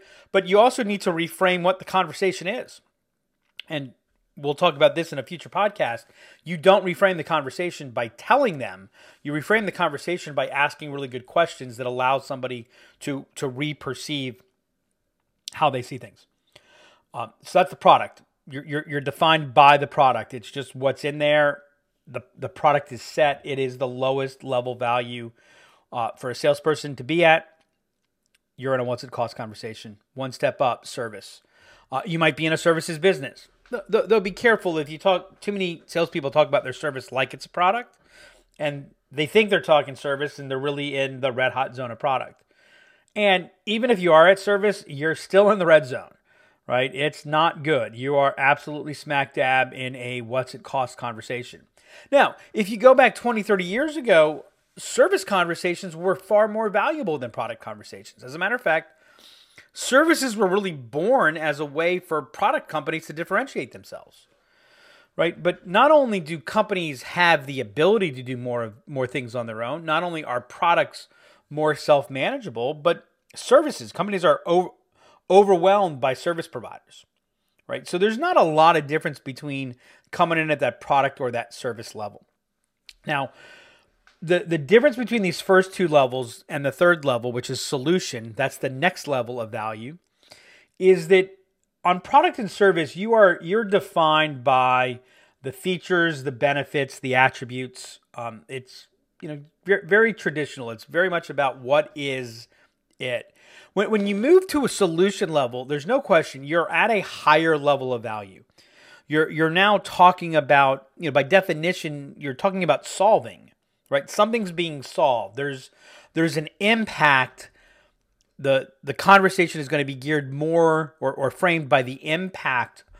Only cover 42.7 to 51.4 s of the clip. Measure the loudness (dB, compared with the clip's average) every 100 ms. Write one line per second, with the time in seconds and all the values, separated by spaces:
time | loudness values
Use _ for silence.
42.7 | _ _ _ _ 0 2 2 0 _ -6
43.7 | -2 0 2 6 8 8 6 2 2 2
44.7 | -2 -10 -6 -4 -4 2 4 6 4 6
45.7 | 6 4 -8 -12 _ _ _ _ _ -2
46.7 | -2 -2 -2 -4 -4 -2 2 2 0 -2
47.7 | 0 -2 -6 -2 2 2 2 2 2 -2
48.7 | -12 -12 -14 -4 -4 -2 -2 0 2 0
49.7 | -6 -10 -10 -10 -10 -6 -6 -6 -14 -8
50.7 | -6 -6 -8 -12 -12 -10 -10